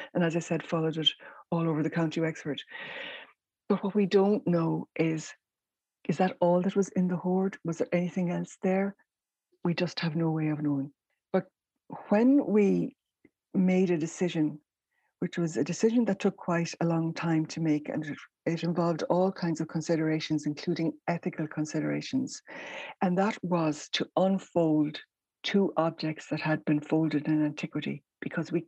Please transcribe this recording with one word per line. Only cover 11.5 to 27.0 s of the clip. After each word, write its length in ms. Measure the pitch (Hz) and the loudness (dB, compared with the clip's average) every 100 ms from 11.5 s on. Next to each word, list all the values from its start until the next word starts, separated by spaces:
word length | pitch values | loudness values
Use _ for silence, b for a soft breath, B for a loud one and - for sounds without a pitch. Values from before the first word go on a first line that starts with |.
| _ _ _ - - - | _ _ _ -16 -16 0
when 360 | 208 247 285 - | 4 6 4 4
we 480 | 208 196 180 170 - _ _ _ _ _ | 4 4 4 0 -8 _ _ _ _ _
made 380 | 196 185 185 185 | 2 4 4 4
a 80 | 175 | 2
decision, 640 | 165 - 180 165 151 151 _ _ _ _ _ _ | -2 -2 -2 0 0 -2 _ _ _ _ _ _
which 180 | 180 - | -6 -2
was 220 | 165 156 | -2 0
a 60 | |
decision 400 | 147 170 226 240 214 | -2 2 2 4 2
that 120 | 190 | 2
took 180 | 196 - | 0 -2
quite 360 | - 170 165 - | -2 -2 -2 -2
a 60 | 165 | 0
long 260 | 165 165 | 0 0
time 320 | 160 165 160 | -2 0 0
to 160 | 156 - | 0 -2
make, 300 | 160 151 151 | 0 0 -2
and 160 | - 151 | -6 -6
it, 100 | 131 - _ - | -10 -14 _ -4
it 160 | 165 | -2
involved 400 | 170 170 170 160 - | 0 0 0 0 0
all 200 | 175 185 | 2 2
kinds 300 | - 175 160 | 0 -2 -2
of 80 | 160 | -2
considerations, 800 | 165 151 165 156 156 - 156 151 | -4 0 0 2 0 0 -2 -2
including 480 | 147 - 165 165 - - | -4 -2 -2 -2 -2 -4
ethical 380 | 170 180 - 151 | -4 -4 -4 -6
considerations. 920 | - 151 156 147 147 - 131 131 - B B B B B - | -4 -4 -2 -2 -4 -2 -4 -4 -8 B B B B B -2
And 160 | 185 180 | 0 2
that 180 | 202 - | 2 -2
was 480 | 175 175 156 147 - | -2 2 2 -2 -4
to 160 | - - - | -6 -6 -2
unfold 800 | 190 190 - 175 165 151 151 151 - _ _ _ | 0 0 0 0 4 2 0 -4 -16 _ _ _
two 320 | - 202 190 - | 0 2 2 2
objects 520 | 165 165 156 151 - | -2 -2 -6 -6 -6
that 120 | 151 | -4
had 240 | 156 156 | -2 -2
been 160 | - 151 | 0 0
folded 480 | 147 160 | 2 0